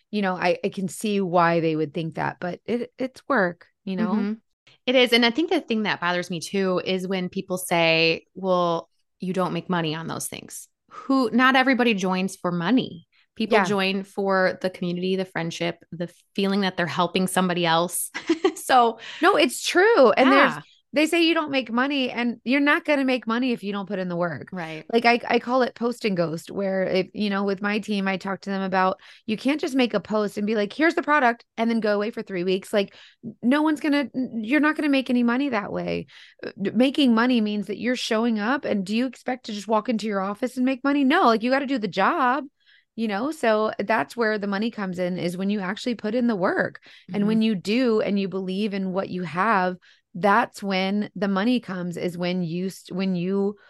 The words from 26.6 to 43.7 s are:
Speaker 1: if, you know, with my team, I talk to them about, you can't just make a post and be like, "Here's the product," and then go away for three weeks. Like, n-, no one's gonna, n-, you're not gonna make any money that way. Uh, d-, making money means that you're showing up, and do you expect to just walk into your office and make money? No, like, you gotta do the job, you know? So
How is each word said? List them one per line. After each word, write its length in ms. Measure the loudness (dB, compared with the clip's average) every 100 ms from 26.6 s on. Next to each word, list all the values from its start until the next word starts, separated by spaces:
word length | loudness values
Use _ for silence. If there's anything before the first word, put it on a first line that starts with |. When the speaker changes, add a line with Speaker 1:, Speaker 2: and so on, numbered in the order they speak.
| -4 -2
Speaker 1:
if, 240 | 0 0 -2
you 180 | -4 -4
know, 120 | -2
with 180 | -2 -2
my 200 | -2 -4
team, 260 | -2 -2 -2
I 100 | -4
talk 260 | -6 -8
to 80 | -6
them 120 | -4
about, 380 | -2 2 2 0 -10 -16 -8
you 100 | -4
can't 240 | -2 -2
just 140 | 0
make 180 | 0 2
a 60 | 0
post 400 | -2 -2 -2 -2
and 80 | -2
be 80 |
like, 180 | 0 -2
"Here's 220 | 2 2
the 80 | 2
product," 420 | 2 4 4 0 -10 -4
and 120 | 0
then 120 | 0
go 160 | 0 0
away 160 | -2
for 100 | -6
three 220 | -8 -4
weeks. 280 | 0 -2 0
Like, 220 | -2 -2 -8 -20 _
n-, 100 | -16 -4
no 200 | 2 4
one's 180 | 2 2
gonna, 280 | 0 0 0
n-, 300 | -4 -6 -6
you're 160 | 0 2
not 160 | 2 2
gonna 120 | 2
make 220 | 0 2
any 140 | 2
money 240 | 2 2 0
that 240 | -2 -4
way. 340 | -6 -4 -4 -6 -18 -20 _ -14
Uh, 60 | -6
d-, 80 | -2
making 420 | 2 2 4 4
money 280 | 4 4 2
means 260 | 0 -2 -6
that 140 | -4
you're 160 | -4 -4
showing 420 | -2 0 0 0
up, 260 | -2 -2
and 220 | -2 -4 -2
do 100 | -2
you 100 | -2
expect 400 | -6 -8 -8 -8
to 60 |
just 140 | -10 0
walk 220 | 0 0
into 180 | -4 -2
your 140 | -4
office 360 | -4 -4 -6 -2
and 80 |
make 200 | -2 0
money? 180 | 0 2
No, 220 | 4 4
like, 180 | 4 4
you 80 | 2
gotta 160 | 0 0
do 120 | -2
the 100 | -2
job, 560 | 0 0 2 0 0 -6 _ _ _ _
you 140 | -6 -4
know? 240 | -2 -4
So 400 | 0 2 2 2